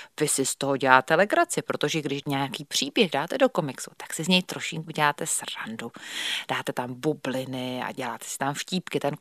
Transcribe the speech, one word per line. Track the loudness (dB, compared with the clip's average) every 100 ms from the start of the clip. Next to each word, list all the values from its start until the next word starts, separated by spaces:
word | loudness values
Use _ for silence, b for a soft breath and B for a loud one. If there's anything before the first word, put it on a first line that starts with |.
| B -2
"Vy | 0
si | 2 0
z | 0
toho | 0 2
děláte | 8 8 8 4
legraci," | 4 4 2 0
protože | -4 -2 0 0
když | -2 -4
nějaký | -2 -2 -2 -4 -4
příběh | -2 0 2 2
dáte | 2 0 2
do | 2
komiksu, | 2 -2 -4 -12 -14
tak | -10
si | -4
z | 4
něj | 4
trošinku | 2 -6 -6 -8 -6
děláte | 2 2 2 -2
srandu. | -4 -4 -10 -10 -10 -10 -12 B B B B B
Dáte | -4 -2
tam | -4 -4
bubliny | -2 -2 0 -2 -4 -4 -6 -4 -4
a | -6
děláte | -6 -6 -6 -8
si | -2
tam | -2
vtípky. | -2 -2 -4 -2 -2
Ten | 0 4